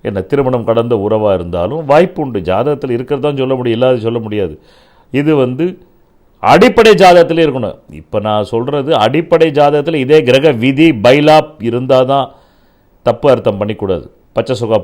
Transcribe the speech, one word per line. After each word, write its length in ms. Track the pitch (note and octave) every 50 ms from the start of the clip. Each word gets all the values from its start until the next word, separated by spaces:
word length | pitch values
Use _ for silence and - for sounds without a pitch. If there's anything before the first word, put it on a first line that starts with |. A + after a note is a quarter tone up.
| -
என்ன 120 | C3 G2 G2
திருமணம் 440 | F2+ - C#3+ C#3 C#3 B2+ B2+ A#2+ G#2+
கடந்த 280 | A2+ A2 A#2 A#2 A#2+ A#2+
உறவா 340 | G#2+ G2 G#2+ A2 G#2+ G#2+ G#2 F#2+
இருந்தாலும் 520 | F2+ F2 E2+ E2+ F2 F2 G2+ C#3 E3 D#3+
வாய்ப்பு 340 | C3+ C#3 D#3 F3+ F3+ - - D3+
உண்டு. 160 | C3 A#2 G2+
ஜாதகத்துல 560 | E2 E2+ F#2 G2+ B2 D3 D3 - - C3 A#2
இருக்கிறதான் 440 | A#2 B2+ - D3 C3+ B2+ D3 C#3+ C3+
சொல்ல 120 | C3 C3 C3 C3
முடியும், 180 | B2+ A#2+ A2+ A2+
இல்லாத 200 | B2+ B2+ C3 A#2+
சொல்ல 200 | G#2+ A2+ A#2 A#2 A2
முடியாது. 300 | G#2+ G#2+ G#2 F#2+ E2+ - - _ _ _ _ _ _ _ _ _ _ - C3+
இது 120 | C#3+ D#3 D#3
வந்து 300 | C#3+ C3 B2 B2+ C3 E3 F3+ F#3+ _ _ _ _ _ _ _ _ _ _ _ _ _
அடிப்படை 520 | - G#2 C3+ E3+ G#3+ B3 - A#3+ A3 A3
ஜாதகத்துல 520 | G#3 E3 F#3+ F3+ F3 F3 E3+ E3 E3 E3 E3
இருக்கணும். 320 | D3 B2+ C3 A2+ F#2+ - _ _ - - D2+
இப்ப 200 | D#2 _ - G#2+
நான் 240 | G2 G#2+ G#2+ G#2+ G2+ F#2+
சொல்றது 400 | A#2 A2+ B2 C#3 C#3+ D3 C3 C#3+ D#3+ A#2 G#2+
அடிப்படை 420 | A#2 C3+ D#3+ E3+ E3+ E3+ D#3+ D#3+ D#3+
ஜாதகத்துல 500 | D3 D3 C#3+ D3 D3 D3 C#3 E3 D#3+ D3 B2+
இதே 160 | B2+ D3+ D#3 C#3
கிரக 240 | A#2+ B2 C3+ C#3+ D#3+ C3+ A2 A#2
விதி 240 | C3+ C3+ C3+ D#3+ E3 C#3+ G#2+ G2
பைலா 320 | A#2+ C3+ D3 D3+ D#3 D#3 D#3 D3+ - - _ G#2 A#2
இருந்தாதான் 580 | A2+ B2 C3 B2+ C3+ C3 C3 B2+ C#3 C#3 C3 A#2+ - _ _ _ _ _ _ _ _ _ _ _ _ _ _
தப்பு 220 | B2 A2 - - C#3+
அர்த்தம் 300 | B2+ - - A#2 G2+ F#2+
பண்ணிக்கூடாது. 440 | G#2 G#2 G#2+ - G#2 F#2+ F#2 D#2 - - _ _ _ _ _
பச்சை 220 | - - - B2+ -
சுகா 180 | A#2+ G#2+ A2 G#2